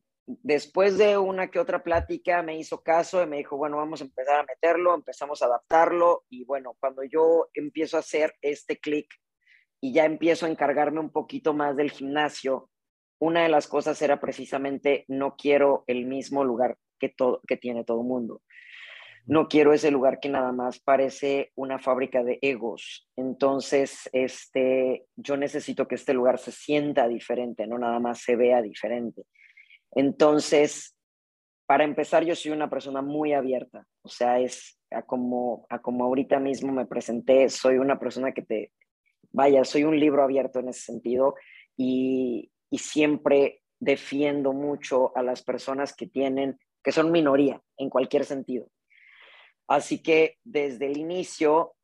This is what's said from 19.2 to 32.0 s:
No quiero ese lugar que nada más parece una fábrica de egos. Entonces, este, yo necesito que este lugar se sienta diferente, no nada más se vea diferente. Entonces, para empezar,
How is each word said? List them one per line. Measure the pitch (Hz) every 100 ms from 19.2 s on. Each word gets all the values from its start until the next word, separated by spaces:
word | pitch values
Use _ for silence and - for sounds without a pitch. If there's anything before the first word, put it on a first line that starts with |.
| -
No | 151 151
quiero | 151 147
ese | 151 151
lugar | 139 131 127
que | 143
nada | 139 127
más | 123 123 123
parece | - 135 135 - 143 139 -
una | - 135 135
fábrica | - 127 127 131
de | 120 123
egos. | 139 120 113 82 - - _ -
Entonces, | 131 123 135 139 - 143 135 - -
este, | 127 127 - - 135 131 131 131 123 - -
yo | 127 139
necesito | 139 143 - 127 127
que | 123
este | -
lugar | 131 123 123
se | -
sienta | - - 147 147 139 120
diferente, | 117 - 120 123 113 107
no | 120
nada | 120 117
más | 120 117
se | - 120
vea | 123 123
diferente. | 107 - 107 120 117 - - _ _ _ _ - _
Entonces, | - 139 - 151 151 - 151 147 - - _ _ _ _ _ _ _ -
para | 139
empezar, | 151 151